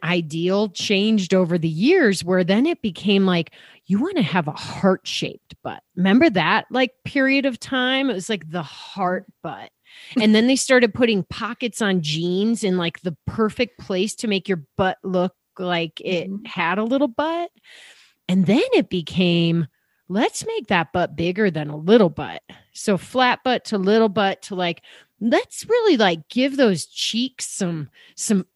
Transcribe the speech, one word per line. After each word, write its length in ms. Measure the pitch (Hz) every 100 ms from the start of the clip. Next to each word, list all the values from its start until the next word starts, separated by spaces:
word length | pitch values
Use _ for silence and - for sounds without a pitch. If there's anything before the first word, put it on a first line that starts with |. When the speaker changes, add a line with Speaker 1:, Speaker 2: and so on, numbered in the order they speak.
Speaker 1:
ideal 640 | 156 175 160 160 175 196 214
changed 680 | - - 196 208 220 180
over 240 | 190 180 175
the 100 | 160
years, 540 | 160 233 370 254 185
where 200 | 170 185
then 200 | 180 202
it 160 | 294 349
became, 460 | 220 165 190 196 190
like, 260 | 175 160 - - - -
you 120 | 196
wanna 220 | 311 370
have 260 | 165 180 151
a 60 |
heart-shaped 1000 | - - - 190 185 - - - - - -
butt. 200 | - - - -
Remember 320 | 190 220 330
that, 380 | 185 160 208 -
like, 220 | 247 262 - -
period 400 | 285 269 269 269
of 120 | 233
time? 520 | - 262 254 262 277
It 40 |
was, 140 | 196 175
like, 220 | 208 160
the 120 | 175
heart 600 | 143 - - - 180 180 190 _
butt. 280 | 170 101 - _ _ - - -
And 140 | 214
then 120 | 214 240
they 100 | 269
started 360 | - 254 233
putting 300 | 202 233 208
pockets 560 | 170 - 202 233 247 -
on 220 | 214 185
jeans 600 | 151 156 170 180 214 233
in, 140 | 202 185
like, 240 | 170 -
the 160 | 180 175 -
perfect 520 | - 214 - 247 -
place 360 | - 185 208 -
to 120 | 226
make 180 | 196 170
your 160 | 185 139 -
butt 220 | 190 -
look 320 | 190 185 180 - _ -
like 400 | 180 170 165 -
it 260 | 151 180 185
Speaker 2:
Mm-hmm. 140 | 196
Speaker 1:
had 320 | 226 - 165 190
a 80 |
little 240 | 226 269 277
butt. 420 | 226 302 339 339 _ _ - - - _ _ -
And 160 | 185
then 160 | 175 226 494
it 160 | 466 202
became, 760 | 185 151 - 180 170 165 165 156 _ _ _ -
"Let's 340 | 185 339 - 440
make 200 | 453 254
that 260 | 185 165
butt 240 | 180 165 151
bigger 340 | 170 185 214
than 200 | 156 147
a 60 | 151
little 340 | 160 233 185
butt." 320 | 147 131 82 - - _
So 240 | - - 185
flat 440 | - 247 254 226
butt 220 | 262 240 -
to 120 | 214
little 320 | 185 220 220
butt 320 | 190 196 185
to, 120 | -
like, 280 | 185 175 170 - - _ -
let's 480 | 220 311 494 - -
really, 280 | 480 440 277
like, 320 | 208 165 -
give 280 | 240 269 269
those 300 | 247 175 -
cheeks 600 | - - 220 262 - -
some, 420 | - 180 165 143 _ -
some 320 | - - 202 -